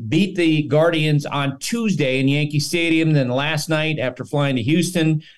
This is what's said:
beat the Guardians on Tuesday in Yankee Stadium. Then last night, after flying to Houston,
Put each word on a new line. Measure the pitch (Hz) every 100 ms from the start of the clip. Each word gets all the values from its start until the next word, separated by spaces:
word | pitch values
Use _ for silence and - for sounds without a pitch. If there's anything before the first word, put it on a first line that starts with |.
| 110
beat | 156 196 180
the | 165 151
Guardians | 147 151 165 165 156 147 147
on | 143 139 135
Tuesday | - 233 220 170 135 131
in | 135
Yankee | 147 151 147
Stadium. | - 175 165 160 160
Then | 151 123
last | 127 147 156 156
night, | 156 156 156
after | 127 -
flying | 127 147 139 127
to |
Houston, | 113 170 180 180 160 156 -